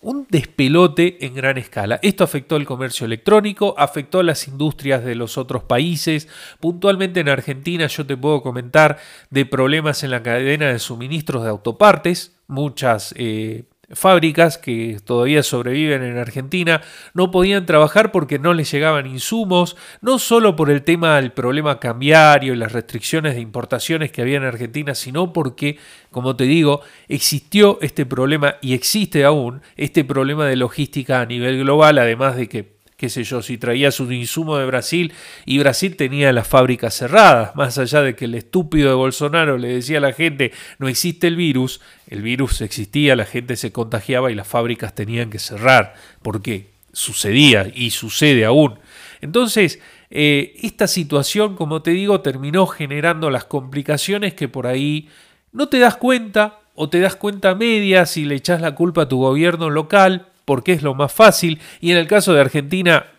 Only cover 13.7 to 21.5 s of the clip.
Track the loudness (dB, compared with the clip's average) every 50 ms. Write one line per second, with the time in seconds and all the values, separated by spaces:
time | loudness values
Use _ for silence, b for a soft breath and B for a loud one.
13.7 | _ _ _ _ -14 0 2 4 4 4 4 2 4 4 2 2 2 -4 -8 -6
14.7 | -6 -4 -4 -6 -8 -10 _ -2 0 0 2 2 2 2 2 0 -2 -4 -4 -4
15.7 | -2 -2 -2 -2 -2 -2 -4 -6 -6 -8 -8 -8 -8 -10 -10 -6 -4 -4 0 0
16.7 | 0 -2 B B B B B B B -2 -2 0 2 2 2 2 2 -2 0 2
17.7 | 4 4 4 6 4 2 2 2 2 -2 -2 0 -4 -2 0 0 0 0 0 -2
18.7 | -2 0 0 0 0 0 -4 -6 -10 -10 -6 -4 -4 -4 -2 0 2 2 2 0
19.7 | -4 B B B B B -2 -2 -2 -2 0 2 2 4 4 4 2 2 2 2
20.7 | 2 0 2 0 0 2 2 2 2 2 2 0 -6 -4 -4 -2